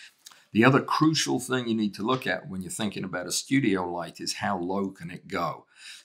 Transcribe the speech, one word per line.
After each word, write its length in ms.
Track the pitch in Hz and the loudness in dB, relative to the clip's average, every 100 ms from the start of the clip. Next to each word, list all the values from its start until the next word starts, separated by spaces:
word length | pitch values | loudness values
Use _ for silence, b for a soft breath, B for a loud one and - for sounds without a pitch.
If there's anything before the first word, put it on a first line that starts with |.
| B B B B B | B B B B B
The 120 | 104 | 6
other 180 | 123 139 | 8 8
crucial 580 | - - 156 156 143 131 | 4 4 4 4 0 -2
thing 260 | 127 127 117 | -2 -2 0
you 80 | |
need 200 | 110 104 | 0 -2
to 80 | 95 | -2
look 240 | 107 127 98 | -2 -2 -2
at 220 | 90 - | -4 -6
when 120 | 95 | -10
you're 100 | 85 | -10
thinking 340 | - 104 98 | -6 -6 -4
about 220 | 95 90 87 | -8 -8 -4
a 60 | |
studio 580 | - - 135 120 95 90 | -6 0 2 4 2 0
light 300 | 87 82 - | -6 -8 -8
is 140 | 82 | -8
how 240 | - 101 95 | -4 -2 -2
low 320 | 87 98 98 | -2 -2 -4
can 200 | - 85 | -6 -14
it 160 | 87 - | -14 -8
go. 400 | 90 85 - _ B B B | -4 -4 -8 _ B B B